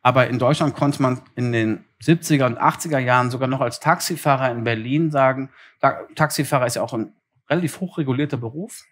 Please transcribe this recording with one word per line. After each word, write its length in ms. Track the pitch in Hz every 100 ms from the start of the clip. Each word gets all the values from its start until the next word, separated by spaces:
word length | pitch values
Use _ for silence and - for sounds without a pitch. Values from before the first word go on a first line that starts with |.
aber 260 | 127 127 117
in 100 | 120
Deutschland 360 | 127 147 151
konnte 280 | - 143 143
man 180 | 131 123 -
in 180 | - 123
den 320 | 117 110 104 _ _
siebziger 480 | - 165 - 147 127
und 120 | 117
achtziger 400 | 151 - 170 143
Jahren 320 | 123 123 123
sogar 180 | 120 131
noch 120 | 131
als 200 | 123 -
Taxifahrer 720 | 151 160 - 165 151 135 131
in 120 | 117
Berlin 460 | 117 113 113 147 165
sagen, 400 | 143 131 131 135 _ - _
Ta-, 260 | 139 - -
Taxifahrer 520 | - 151 - 135 139 123
ist 100 | -
ja 60 |
auch 100 | 110
ein 200 | 117 101 _ _ _ _
relativ 320 | 165 165 -
hochregulierter 560 | 180 - 139 127 147 127
Beruf. 480 | 117 143 214 - _